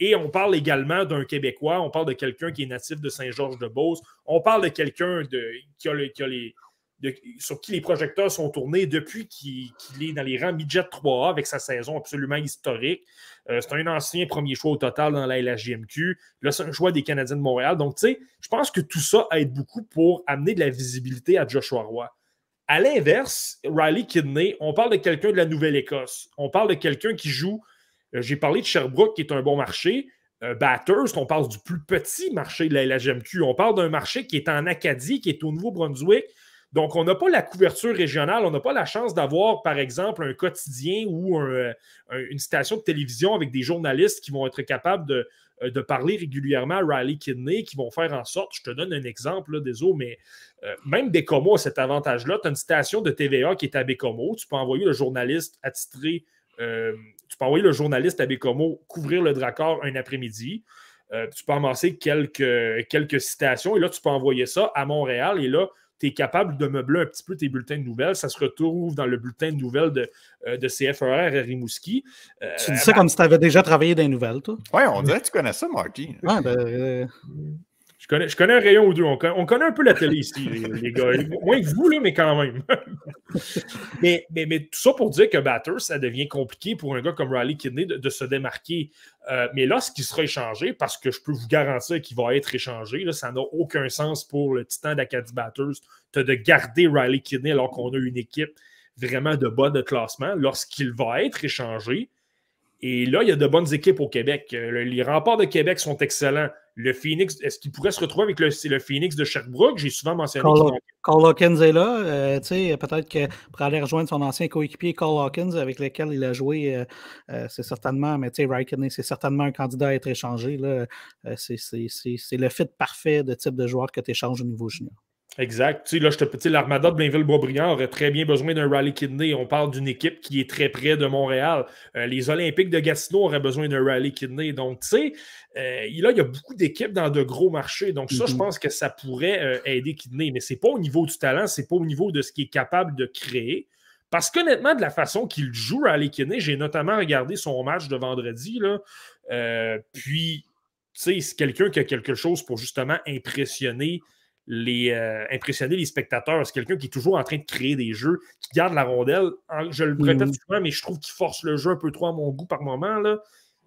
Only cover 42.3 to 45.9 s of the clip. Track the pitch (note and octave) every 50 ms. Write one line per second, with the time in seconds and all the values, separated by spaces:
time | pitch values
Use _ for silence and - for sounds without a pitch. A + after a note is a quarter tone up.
42.3 | C#3+ C#3 - - - D3 C#3 - G#3+ A3 A3 - D#3+ D3 C#3+ B2 A#2+ A2+ D#3+ G3+
43.3 | A3 G3 D3+ B2+ B2 C3 B2 C3 E3+ E3+ D#3+ C#3+ C3 C#3+ F#3 G#3 F#3+ - - -
44.3 | C#3 C#3 C3+ C3 - - C3 - C#3 B2 - F3 G3 F#3+ D#3 C#3 C3+ B2 A#2 -
45.3 | _ _ _ _ _ - B2 B2+ A#2+ C3+ B2+ -